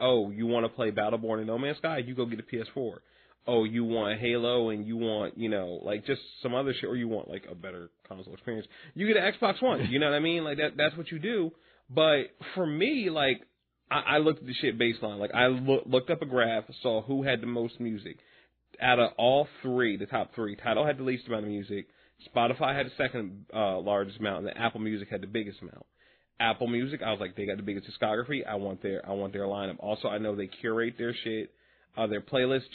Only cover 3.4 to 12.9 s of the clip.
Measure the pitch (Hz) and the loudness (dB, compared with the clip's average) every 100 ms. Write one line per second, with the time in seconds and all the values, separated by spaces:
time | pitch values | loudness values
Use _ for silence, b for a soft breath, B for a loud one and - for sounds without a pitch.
3.4 | - 120 110 117 117 113 104 107 120 120 | 2 4 4 2 2 2 0 0 0 2
4.4 | 120 123 113 107 107 113 113 107 101 - | 2 4 2 0 -4 -2 0 0 -2 -4
5.4 | 113 104 90 90 - 107 - 131 - - | -2 0 -2 -6 -4 -4 -2 -4 -6 -10
6.4 | 131 123 139 123 - 123 117 110 - 98 | -4 -2 -2 -2 -4 -2 -2 -4 -6 -10
7.4 | - 90 85 90 85 _ - 95 95 95 | -12 -14 -12 -12 -14 _ -18 -16 -14 -12
8.4 | - 110 101 B B - 202 208 180 202 | -6 -6 -8 B B -2 4 4 4 2
9.4 | 208 190 254 175 123 131 151 147 160 170 | 0 2 2 2 2 2 2 2 2 0
10.4 | 156 143 151 127 151 156 160 165 175 233 | -2 -2 -2 2 0 0 -8 -6 -2 0
11.4 | 165 b b b - 131 160 147 123 - | -2 b b b -4 4 6 6 2 -8
12.4 | - - 170 151 214 | -8 -2 -2 2 2